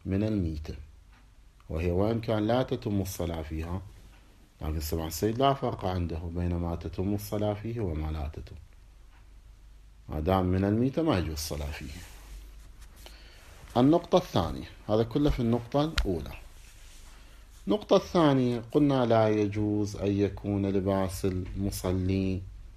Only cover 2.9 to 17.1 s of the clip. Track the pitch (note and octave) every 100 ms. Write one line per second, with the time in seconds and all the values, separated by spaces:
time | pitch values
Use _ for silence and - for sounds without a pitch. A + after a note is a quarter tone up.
2.9 | G2+ F#2+ - E2+ D#2+ D2+ D#2+ E2 F#2 -
3.9 | - - - - - - - D#2 D#2 D#2
4.9 | E2 E2 - G#2+ A#2 C#3 C3+ B2 A2 G2
5.9 | F#2 E2+ E2+ E2+ E2+ F2 F2 E2+ E2+ E2
6.9 | - F#2+ G#2 G#2 G#2 G#2 G2+ A2 A#2 F#2+
7.9 | D#2 D#2 D#2 D2 - - - - - -
8.9 | - - - - - - - - - -
9.9 | - - D2+ D#2 F#2+ F2+ F#2 G2 A2 C3
10.9 | D3+ D#3+ G2 D#2 D2+ - D2+ D2 - C2+
11.9 | E2 - - - - - - - - -
12.9 | - - - - - - - - A#2 C3+
13.9 | E3+ - F3+ - G#2+ D#2+ C2 - - -
14.9 | G#2+ A2+ C#3+ D3 C#3 A#2 A#2 A#2 C#3+ D3+
15.9 | D#3 G#2 E2 C#2 - - - - - -
16.9 | - -